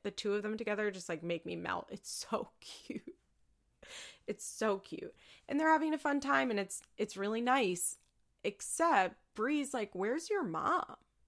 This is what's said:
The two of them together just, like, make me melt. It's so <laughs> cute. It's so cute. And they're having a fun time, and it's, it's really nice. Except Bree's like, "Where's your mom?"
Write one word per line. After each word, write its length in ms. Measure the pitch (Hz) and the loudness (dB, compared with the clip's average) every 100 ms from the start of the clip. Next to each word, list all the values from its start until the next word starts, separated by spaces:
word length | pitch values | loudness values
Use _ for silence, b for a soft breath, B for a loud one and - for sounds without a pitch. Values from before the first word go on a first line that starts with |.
The 80 | 208 | -8
two 240 | - 208 208 | -4 -2 -2
of 80 | |
them 140 | 208 220 | -2 -4
together 340 | 220 208 214 | -2 0 -2
just, 180 | 190 - | -2 -6
like, 140 | 160 | -4
make 220 | 170 170 175 | -2 -4 -4
me 100 | 170 | -6
melt. 320 | 175 180 - | -2 -4 -6
It's 340 | 202 - - - | -12 -6 -6 -2
so 200 | 220 - - | -4 -4 -12
<laughs> 40 | |
cute. 540 | - - - - - - _ _ _ _ _ _ - B B B - | -18 -14 -10 -10 -10 -18 _ _ _ _ _ _ -18 B B B -8
It's 180 | 208 - | -6 -6
so 320 | - 220 196 | -2 0 0
cute. 360 | - - - - B B B | -4 -10 -10 -14 B B B
And 120 | 285 | 2
they're 120 | 311 | 6
having 240 | 320 311 302 | 6 4 2
a 20 | |
fun 220 | 294 285 | 2 0
time, 320 | 277 269 262 | 4 4 4
and 80 | 208 | 0
it's, 240 | 190 - - - | -2 -6 -8 -6
it's 200 | 214 190 | -4 -2
really 240 | 202 226 | -2 0
nice. 560 | 240 269 202 175 - - _ _ _ _ | 4 4 4 2 -2 -4 _ _ _ _
Except 720 | - - - - 339 240 185 - _ | -4 -4 -4 2 4 6 4 0 _
Bree's 400 | - 247 294 277 | -4 0 0 0
like, 160 | 254 208 | -2 -4
"Where's 360 | 180 202 294 - | -2 0 0 0
your 140 | 415 | 0
mom?" 520 | 226 160 - 349 - - _ _ | 0 0 2 2 0 -10 _ _